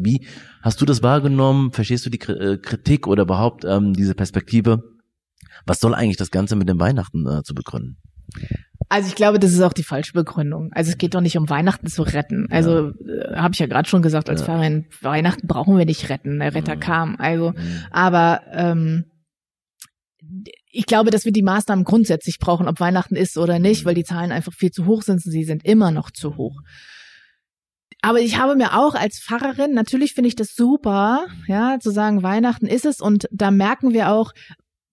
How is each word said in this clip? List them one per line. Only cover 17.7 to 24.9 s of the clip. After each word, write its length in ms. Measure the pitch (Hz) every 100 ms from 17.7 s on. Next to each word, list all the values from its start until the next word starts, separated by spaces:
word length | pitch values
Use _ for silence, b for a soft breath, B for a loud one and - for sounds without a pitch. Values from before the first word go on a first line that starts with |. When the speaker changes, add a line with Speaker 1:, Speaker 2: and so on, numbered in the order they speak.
| 170 B
Speaker 2:
aber, 520 | 175 185 175 170 170 -
ähm, 520 | - 170 165 160 160 165 _ _ _ _ _ _ _ - _ _ _ 156 185 208 - _
ich 160 | - 208
glaube, 240 | 220 220
dass 140 | 208
wir 80 | 226
die 100 | 214
Maßnahmen 420 | 196 196 208 196
grundsätzlich 540 | 180 220 220 160 - -
brauchen, 300 | - 170 170
ob 120 | 165
Weihnachten 360 | 175 185 - 165
ist 200 | 185 -
oder 200 | 170 170
nicht, 240 | 185 214
Speaker 1:
Mhm. 60 | 165
Speaker 2:
weil 60 |
die 100 | 175
Zahlen 280 | 165 175 175
einfach 200 | 139 170
viel 180 | - 185
zu 160 | -
hoch 160 | 175